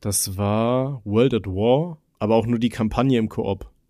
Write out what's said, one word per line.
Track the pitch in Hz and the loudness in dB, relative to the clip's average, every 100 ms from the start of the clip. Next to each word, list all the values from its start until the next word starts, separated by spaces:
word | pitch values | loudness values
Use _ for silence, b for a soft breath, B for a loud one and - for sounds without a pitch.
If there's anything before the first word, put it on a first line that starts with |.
das | 107 98 101 92 | -6 -4 -4 -2
war | 101 107 113 127 135 135 | 0 0 0 0 -2 -6
World | 104 107 135 | -2 2 2
at | 113 98 | 2 -2
War, | 92 113 156 175 156 _ - | 0 2 2 0 -8 _ -4
aber | 107 | 2
auch | 113 110 | 2 2
nur | 117 | 0
die | 117 | 0
Kampagne | - 107 - 135 120 | -2 -2 0 2 2
im | 110 | 0
Koop, | - 98 98 - _ | -4 -4 -4 -8 _